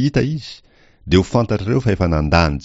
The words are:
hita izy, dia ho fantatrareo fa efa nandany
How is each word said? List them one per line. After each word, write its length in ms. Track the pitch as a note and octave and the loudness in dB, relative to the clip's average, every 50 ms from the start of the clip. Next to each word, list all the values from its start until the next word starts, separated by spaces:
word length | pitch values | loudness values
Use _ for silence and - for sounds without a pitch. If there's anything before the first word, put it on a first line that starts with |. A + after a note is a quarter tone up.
| C3 | -2
hita 180 | C#3+ C#3+ C3 | 0 0 0
izy, 380 | B2 C#3+ D#3+ C#3 - - - - _ _ _ _ _ _ _ _ - | -2 -2 -4 -8 -10 -14 -20 -20 _ _ _ _ _ _ _ _ -4
dia 120 | - E2 F#2+ | 2 2 2
ho 60 | F#2 | 2
fantatrareo 560 | - - A#2+ A2+ G2+ A2 G2+ F#2 G#2+ B2+ C3 | 2 0 0 0 0 -2 -4 -2 -2 -2 0
fa 140 | B2+ A2+ F#2+ | 0 0 0
efa 140 | E2 F#2 E2+ | 0 0 0
nandany 500 | D#2+ D2+ D2+ D2 E2+ E2+ E2+ D2+ C#2+ C2+ | 0 0 0 2 2 2 2 2 -2 -4